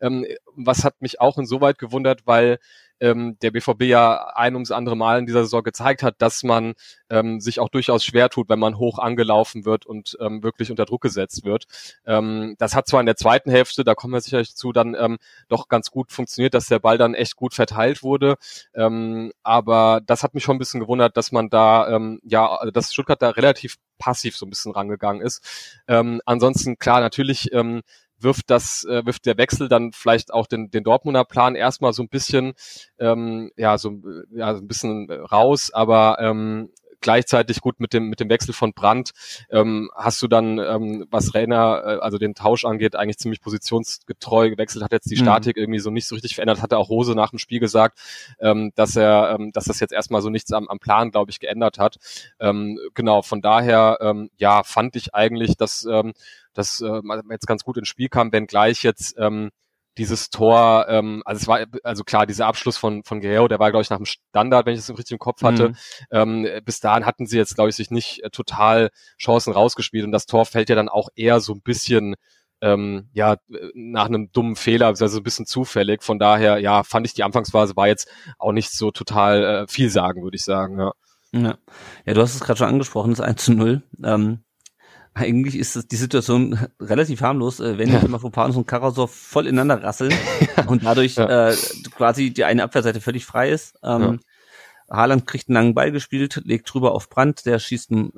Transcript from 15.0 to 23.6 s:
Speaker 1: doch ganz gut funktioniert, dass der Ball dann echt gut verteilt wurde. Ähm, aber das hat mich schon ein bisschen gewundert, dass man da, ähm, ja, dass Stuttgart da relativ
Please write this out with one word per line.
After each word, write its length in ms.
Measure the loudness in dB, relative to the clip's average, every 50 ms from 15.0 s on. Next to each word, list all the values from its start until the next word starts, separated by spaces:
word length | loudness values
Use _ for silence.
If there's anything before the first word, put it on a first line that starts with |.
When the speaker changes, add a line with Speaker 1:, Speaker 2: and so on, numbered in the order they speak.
| -2 -2 -2 -4 _ _ _ -18 _ -4
Speaker 1:
doch 200 | -4 -4 -2 0
ganz 240 | -2 -2 -2 -4 -8
gut 180 | -8 -8 -8
funktioniert, 440 | -8 -10 -10 -8 -4 -2 -2 2 2
dass 120 | 0 0
der 140 | 2 -2 0
Ball 180 | 2 2 4 4
dann 160 | 2 2 0
echt 220 | -2 -4 -6 -6
gut 180 | -8 -8 -6 -2
verteilt 480 | -2 -2 -2 0 0 0 0 -2 -2 -4
wurde. 340 | -2 -2 0 2 0 0 0 _ -18 -20 -20 -20 _ -6
Ähm, 580 | -2 -2 0 0 -2 -6 -6 -6 -8 -10 -12 -14 _ -2
aber 560 | 2 2 2 2 4 4 4 6 4 4 2 2
das 200 | 0 0 0 0
hat 100 | -6 -6
mich 80 | -4 -2
schon 140 | -2 -2
ein 40 | -2
bisschen 200 | -2 -8 -8 -8
gewundert, 360 | -4 -4 0 2 2 2 2
dass 140 | 0 -4 -2
man 200 | -2 -2 -2 2
da, 380 | 2 4 6 6 6 4 4 2
ähm, 320 | 0 -2 -2 -4 -10 -12 _
ja, 340 | -2 2 2 2 2 0 -4 -6 -4 -2
dass 200 | -2 -4 -4 -6
Stuttgart 300 | -6 -2 -2 -2 0 0
da 80 | 0
relativ 460 | 0 4 2 2 2 2